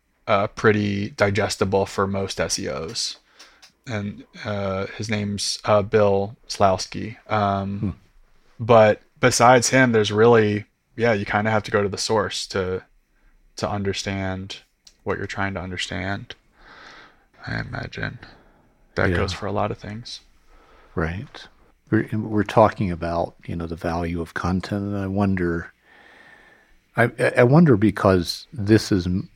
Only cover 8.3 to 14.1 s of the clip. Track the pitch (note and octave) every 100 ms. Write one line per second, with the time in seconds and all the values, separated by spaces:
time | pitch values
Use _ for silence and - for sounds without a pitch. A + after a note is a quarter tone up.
8.3 | _ _ - A2+ A2+ G#2+ - _ _ B2
9.3 | - A#2+ B2+ A2+ C3 B2+ A2+ G#2 G#2+ A#2
10.3 | A#2 G#2+ G#2 - _ _ - A#2 A2+ G2+
11.3 | G#2 G#2+ G#2+ - G#2 G2+ G2 - A2 F#2
12.3 | - - G2+ F#2 F#2 - _ _ _ _
13.3 | _ _ - E2+ G2+ G2 F#2+ -